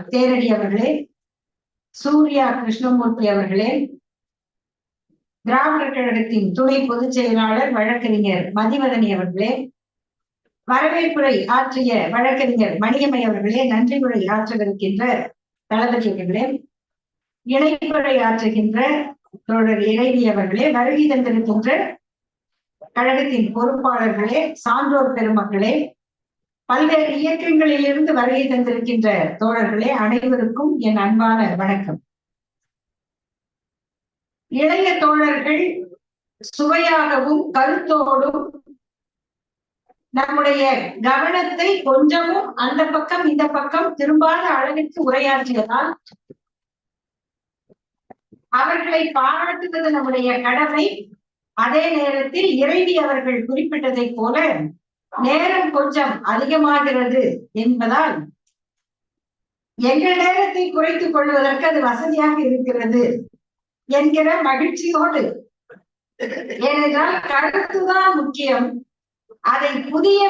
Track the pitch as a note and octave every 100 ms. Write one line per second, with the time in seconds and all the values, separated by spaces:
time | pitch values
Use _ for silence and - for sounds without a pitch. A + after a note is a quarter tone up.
0 | - B3 B3+ B3 A3+ G3+ G3+ G3+ B3+ D4+
1 | - _ _ _ _ _ _ _ _ -
2 | C#4+ D4+ D4+ C#4+ B3+ A3+ A3+ A3 B3+ B3
3 | A#3 A3+ G#3 G3 F3+ F#3+ A3+ C#4+ - -
4 | _ _ _ _ _ _ _ _ _ _
5 | _ _ _ _ A3 C4 D4+ D#4 C#4 C4
6 | B3 A3 A3+ A3 F#3 F3 C4 C4+ C4 A#3+
7 | C4 B3+ A#3+ A3 A3 A3+ C4+ A#3 G#3+ A#3+
8 | A3+ G#3+ G3+ F3+ F#3 G3+ A3 C#4 C4 A#3
9 | G#3 F#3+ F#3 F3+ A3 C4 C4+ _ _ _
10 | _ _ _ _ _ _ - B3+ D4+ E4+
11 | E4 D4+ C#4 G#3 G3 B3 C4 C4 B3 A3
12 | - A#3 C4 C4+ C4 A#3 G#3 - A3 C#4
13 | C#4+ B3+ A3+ G3+ G3+ A#3+ C4 A3+ B3 C#4
14 | B3+ A3+ F#3 G#3+ A3 A#3 G3+ G3 G3 G3+
15 | B3 - - _ _ _ _ A3 A#3+ A#3+
16 | A3 F#3+ F3 G3+ C4+ C#4 - _ _ _
17 | _ _ _ _ A#3+ C4+ D#4 D4+ D#4 D4+
18 | C4+ C4 A3+ A3+ A3 G#3+ G#3+ A3 C4+ D4+
19 | D4 - _ - - A3+ A3 G#3 A3 A3
20 | B3+ B3 A3+ G3+ F#3+ G3+ D4 B3 B3+ D4+
21 | D4+ B3+ B3 A3 A3+ G#3+ A#3 E4 - -
22 | _ _ _ _ _ _ _ _ - -
23 | B3+ C4 C#4 B3 G3+ G#3+ B3 C4 C4 A#3
24 | A3 G3 G#3+ C4+ D#4+ - A3+ B3+ C#4+ C#4+
25 | C4 A#3 A3 G#3+ G3+ G3 A3 D4+ - _
26 | _ _ _ _ _ _ - C4 D#4 D#4
27 | D4+ C#4+ D#4 E4 E4+ D#4 D#4 C#4+ C#4+ C#4+
28 | D#4 C4 B3 C4 C4 B3 B3 A#3 A#3 A#3
29 | A3 F#3 E3+ - A3 A3+ G#3+ G#3+ A#3 C4
30 | G#3+ B3 C4 B3 A3+ A#3+ D4+ - A3 G#3+
31 | G3+ A3 A3+ A3+ G3+ F3 F#3+ G3 F#3 -
32 | _ _ _ _ _ _ _ _ _ _
33 | _ _ _ _ _ _ _ _ _ _
34 | _ _ _ _ _ B3+ D#4 F4 F#4+ F4
35 | D4+ D4+ D4+ C#4 C#4+ D#4 F4+ - - -
36 | _ _ _ _ - - D4+ E4 E4+ D#4+
37 | D4+ C#4 C4+ D4+ - C4 C4+ D#4+ - D4+
38 | C4+ C4+ C#4+ D4 - - _ C#4 _ _
39 | _ _ _ _ _ _ _ _ _ _
40 | _ B3+ C#4 D4 C#4+ C#4 C4+ A3+ - -
41 | A#3 C4+ D#4+ F4+ F4 F4 F#4 G4 C4+ C4
42 | D4+ E4+ E4+ F#4+ - - B3+ D4 D#4 D#4
43 | D4+ F4+ D#4+ D4 D#4 C#4 C4+ D#4+ F4 -
44 | C#4+ D#4 D#4+ E4+ F4+ C#4 C4+ D#4 D4+ -
45 | C4 C4 C4+ C4+ C4 A#3 G#3+ B3+ D4 -
46 | _ - _ - _ _ _ _ _ _
47 | _ _ _ _ _ _ _ _ _ _
48 | _ - _ _ _ B3 D4 E4+ E4+ D#4+
49 | D#4+ C#4 C4+ D#4+ F4 F4 F4 D#4+ D#4 D4
50 | C4 B3+ B3 G#3 B3 B3 D4+ D4+ F#4+ -
51 | - - _ _ _ - B3 D4+ E4 D#4
52 | C#4+ C#4 C4+ F4 F#4+ C4 D4 F4 F4+ E4+
53 | D4 C4+ C4 A#3+ A#3 C4 D#4+ D4+ C4 B3+
54 | A#3+ A#3 A3+ D4 D#4+ D#3 D#3 - _ _
55 | _ - B3 D4+ F4+ F#4+ D#4+ C#4+ C#4+ D4
56 | C#4 A3 - A3+ C4+ D#4 D4 D4 C#4+ B3+
57 | B3 C4 A3 - - G#3+ A#3 A#3 A3+ C#4
58 | D#4 D#3 D3+ _ _ _ _ _ _ _
59 | _ _ _ _ _ _ _ - A#3+ D4
60 | F#4 F4+ F4+ F#4 G4 F4+ F4+ D#4 D#4+ E4
61 | E4+ D4 C#4+ C#4 C4+ - D#4+ D4+ B3+ A#3
62 | D#4+ D4+ D4+ D#4 C4 B3+ B3+ A#3+ A3+ A#3+
63 | A#3+ A#3+ - _ _ _ _ _ - C#4
64 | D4+ D#4 D#4 E4 C#4+ C4 E4 - E4+ D#4+
65 | E4+ D4+ A3 - - _ _ - _ _
66 | _ _ A#3 - - - B3+ D4 D4 C#4+
67 | E4+ F4+ - C#4+ D#4 G4 - G4 F#4 F#4+
68 | F#4 D#4 C#4 C#4+ C#4 B3+ B3 B3 - _
69 | _ _ _ - - B3+ C#4+ C4 C#4+ D#4
70 | F#4+ G4+